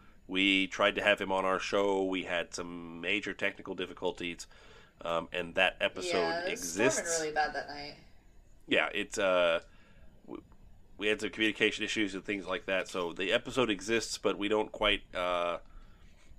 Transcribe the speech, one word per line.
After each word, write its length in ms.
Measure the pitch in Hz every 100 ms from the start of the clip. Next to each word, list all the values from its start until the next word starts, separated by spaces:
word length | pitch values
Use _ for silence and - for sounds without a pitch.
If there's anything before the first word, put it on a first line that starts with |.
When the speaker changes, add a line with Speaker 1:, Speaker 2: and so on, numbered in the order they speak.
| - - -
Speaker 1:
we 400 | 95 98 95 95
tried 280 | - 104 98
to 60 |
have 160 | 101 101
him 100 | 98
on 140 | 95 95
our 140 | 92
show. 440 | - 104 101 95
We 200 | 95 92
had 300 | 87 87 82
some 480 | - 87 87 85 85
major 320 | 85 104 101
technical 420 | 92 101 - - 92
difficulties, 720 | 90 87 90 82 87 85 - - - - - -
um, 260 | 82 82 82
and 220 | 90 85 87
that 200 | 90 -
episode 360 | 98 92 90 95
Speaker 2:
Yeah, 200 | 85 85 87
it 60 |
was 80 | 87
Speaker 1:
exists. 400 | 90 90 120 202
Speaker 2:
storming 200 | 175 165
really 120 | 156
bad 200 | 151 147 139
that 120 | -
night. 260 | 143 147 - - - - - - - -
Speaker 1:
Yeah, 220 | 107 78
it's, 240 | - 98 107
uh, 420 | 98 90 87 82 - - - - - - -
w-, 180 | 57 - - - - - -
we 100 | 104
had 140 | 107
some 80 | 107
communication 560 | 110 110 101 107 - 104
issues 280 | 113 101
and 120 | 95 87
things 200 | 101 87
like 200 | 92 -
that. 220 | 95 -
So 240 | 95 85
the 180 | 82 95
episode 380 | 117 131 127 120
exists, 480 | 95 95 113 - -
but 200 | 104 90
we 100 | 101
don't 220 | 107 107
quite, 300 | - 104 98 - 90
uh, 440 | 90 90 87 82 - - - - - - -